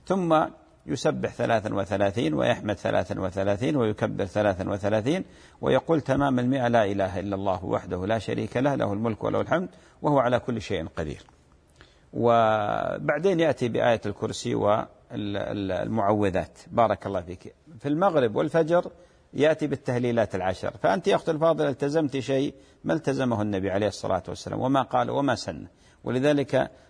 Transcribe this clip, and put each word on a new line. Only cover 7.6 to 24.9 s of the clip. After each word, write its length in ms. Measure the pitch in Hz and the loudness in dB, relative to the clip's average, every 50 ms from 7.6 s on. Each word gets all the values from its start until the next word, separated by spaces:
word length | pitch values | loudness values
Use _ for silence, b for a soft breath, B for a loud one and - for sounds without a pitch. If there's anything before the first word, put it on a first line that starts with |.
| 95 | -2
وحده 420 | 98 117 113 - 90 92 90 92 | -4 -4 -4 -4 -4 -6 -4 -2
لا 120 | 101 113 113 | -2 -2 -2
شريك 380 | - - 117 113 110 110 - | -2 -4 -4 -4 -4 -4 -2
له، 180 | 120 131 143 139 | -2 0 0 0
له 180 | 123 113 107 101 | 0 -2 -2 -2
الملك 320 | 104 113 117 107 - 113 | -2 -2 -4 -4 -2 -4
وله 160 | 110 104 104 | -2 -2 -2
الحمد 280 | 104 - 139 170 185 165 B B B B B B - | 0 0 0 0 -2 -4 B B B B B B 0
وهو 160 | 156 147 135 | 2 4 4
على 200 | 120 123 127 117 | 4 4 2 0
كل 240 | - - 120 110 95 | 0 -2 -4 -4 -4
شيء 240 | - 104 82 80 | -4 -4 -4 -4
قدير". 360 | 82 - - 80 76 65 - - - _ _ _ _ _ _ _ _ b b b b b b b b - | -6 -6 -6 -6 -6 -8 -10 -14 -20 _ _ _ _ _ _ _ _ b b b b b b b b -4
وبعدين 1300 | 120 113 117 117 117 113 110 110 107 104 104 55 - - - 50 - 151 151 147 151 165 196 185 160 | 0 2 4 6 6 6 4 4 2 0 0 -2 -2 -2 -2 -4 -2 -2 -2 -2 0 2 2 2 4
يأتي 280 | 165 151 131 - 127 117 | 2 2 2 0 -2 -2
بآية 320 | 117 123 113 120 113 107 - | 0 2 4 4 2 2 0
الكرسي 480 | 104 101 - 110 110 113 - - 120 120 | -4 -6 -4 -4 -6 -6 -6 -4 -2 0
والمعوذات. 2000 | 113 104 101 104 117 - - - - _ - 123 113 107 101 101 101 - - - 104 98 95 90 - 107 110 110 113 101 98 110 104 104 98 87 92 80 - - - - - - | 2 2 2 2 2 0 -4 -12 -20 _ -12 -10 -8 -6 -6 -6 -6 -4 -4 -4 -4 -4 -2 -2 -4 -2 -2 -2 0 2 2 4 4 4 2 2 0 -2 -4 -8 -18 -18 -2 2
بارك 340 | 110 117 107 104 - - | 2 4 4 2 0 -2
الله 140 | 101 98 92 | -4 -4 -4
فيك. 340 | 87 90 90 - - - - _ _ 151 165 113 | -6 -8 -12 -14 -16 -20 -20 _ _ -20 -18 -10
في 80 | - 143 | -4 -2
المغرب 480 | 147 160 190 202 165 147 123 110 104 | 0 2 2 2 4 4 2 2 2
والفجر 540 | 135 156 151 - 165 160 151 170 175 175 - - b b b b b b b - | 0 -2 0 2 0 2 4 2 2 2 0 -6 b b b b b b b -2
يأتي 320 | 135 139 156 156 147 151 | 2 2 4 4 2 0
بالتهليلات 680 | 143 139 123 - - 123 120 123 123 117 117 107 - - | -2 -4 -4 -4 -2 -2 0 0 2 2 2 0 0 -2
العشر. 360 | 95 90 95 92 - - 101 - - - | -2 -2 -2 -4 -4 -6 -8 -4 -2 0
فأنت 260 | 170 190 196 - 196 | 0 0 2 2 0
يا 80 | 196 | 0
أختي 140 | 170 - 170 | 2 0 -2
الفاضلة 380 | 160 147 160 165 160 147 151 143 | 0 2 2 2 2 2 0 -2
التزمت 500 | 131 - 143 143 147 165 156 127 113 135 | 0 -2 -2 0 0 0 0 0 -2 -4
شيء 360 | 123 139 135 135 139 147 - B B B B B - | -2 0 0 0 0 -2 -4 B B B B B -4
ما 80 | - 165 | -4 -4
التزمه 500 | 156 - 151 135 135 135 123 113 104 107 | -2 -2 -2 -2 0 0 0 0 0 0
النبي 280 | 107 101 95 95 98 | -2 -2 -2 -2 -2
عليه 180 | 92 101 107 101 | 0 0 0 0
الصلاة 340 | 98 - - 104 95 92 - - | -2 -4 -2 -2 -2 -2 -2 -6
والسلام 320 | 92 - - 101 101 104 | -10 -10 -8 -8 -6 -2
وما 220 | 117 131 139 135 123 | 0 0 2 0 0
قال 280 | - | 0